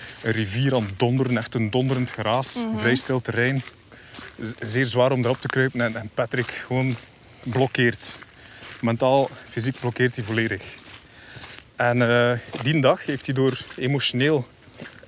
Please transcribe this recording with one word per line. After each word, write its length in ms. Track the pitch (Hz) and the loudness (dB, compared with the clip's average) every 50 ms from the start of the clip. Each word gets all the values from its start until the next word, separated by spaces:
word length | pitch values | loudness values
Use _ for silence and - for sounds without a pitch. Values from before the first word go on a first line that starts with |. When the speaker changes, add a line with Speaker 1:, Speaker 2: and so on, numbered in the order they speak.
| - - - - | -16 -16 -14 -6
Speaker 1:
een 100 | - 113 | -4 -2
rivier 420 | 107 110 107 95 98 123 135 139 131 | -2 -2 -2 -2 0 0 0 2 2
aan 100 | 120 104 | 2 0
het 120 | 95 98 - | -2 0 0
donderen, 380 | 127 120 127 131 131 127 123 | 2 2 4 2 2 2 0
echt 180 | 107 117 - - | 0 -2 -2 -2
een 160 | 123 110 104 | -2 -2 2
donderend 400 | 123 127 135 131 139 127 127 - | 2 0 2 2 0 0 -2 -4
geraas. 440 | - 113 107 107 117 131 131 - - | -4 -4 -2 0 0 0 0 -2 -4
Speaker 2:
Mhm. 240 | 247 233 220 220 214 | -4 -2 -2 -2 0
Speaker 1:
Vrij 160 | 110 117 127 | 2 2 2
stil 260 | 127 - - 131 127 | 2 2 0 -2 -2
terrein. 420 | - - 117 117 120 131 139 135 - - - - - - - - - - - - - - - - | -2 -2 -2 0 0 0 0 -2 -4 -6 -16 -20 -20 -20 -20 -20 -20 -20 -18 -18 -18 -16 -12 -10
Z-, 120 | - 110 - - | -10 -10 -8 -8
zeer 260 | - 110 107 127 135 | -8 -2 0 0 0
zwaar 260 | 123 117 123 123 135 | 2 4 4 4 4
om 120 | 135 123 117 | 4 2 2
erop 160 | 117 131 - | 2 0 0
te 80 | - 123 | -2 -2
kruipen 320 | - 131 127 131 - 123 | 0 2 2 2 0 0
en, 160 | 120 110 113 | -2 -2 -2
en 140 | 110 104 104 - | -6 -8 -6 -4
Patrick 500 | - 120 113 - 127 117 - - - - | -4 -2 -2 -2 -4 -4 -4 -6 -12 -6
gewoon 300 | - 127 131 131 131 120 - - - - - - - - - | -2 -2 0 0 0 -2 -4 -8 -20 -20 -20 -20 -20 -20 -12
blokkeert. 760 | - 127 113 127 135 123 - - 123 117 113 - - - - - - - - - - - - - - - - - | -10 -4 2 2 2 2 2 4 2 2 2 0 -10 -14 -14 -14 -18 -20 -20 -20 -20 -20 -20 -18 -18 -16 -10 -2
Mentaal, 500 | - 117 117 117 135 127 135 139 135 - - - - - | 0 0 2 2 4 4 6 6 4 2 -2 -12 -18 -8
fysiek 280 | - 117 110 131 131 - | -6 -4 -4 -4 -4 -2
blokkeert 360 | 127 123 113 - 123 123 - | -4 -4 0 2 0 0 0
hij 80 | - 107 | -2 -4
volledig. 380 | 107 110 113 113 110 101 92 - - - - - - - - - - - - - - - - - - - - - - - | -2 0 0 0 0 -2 -4 -8 -12 -16 -18 -18 -18 -20 -20 -20 -20 -20 -20 -20 -20 -18 -18 -18 -16 -18 -20 -20 -18 -4
En, 260 | - 123 120 120 123 120 117 | 0 2 2 4 4 4 4
eh, 220 | 120 120 120 120 123 117 - - - - | 6 4 4 4 2 0 -4 -10 -10 -4
die 180 | 120 143 156 156 | -2 2 2 4
dag 260 | 123 131 180 - - | 6 4 4 4 0
heeft 200 | - 143 131 - | -4 -4 -4 -2
hij 80 | - 131 | -2 0
door 240 | 135 135 131 120 - - - - | 2 2 2 2 -2 -10 -12 -8
emotioneel 720 | - 131 127 143 131 - - - 123 135 151 156 135 123 - - - - - - - - - - - - | -4 -2 0 0 2 0 0 2 2 2 4 2 2 0 -4 -14 -20 -20 -20 -18 -18 -18 -18 -18 -20 -20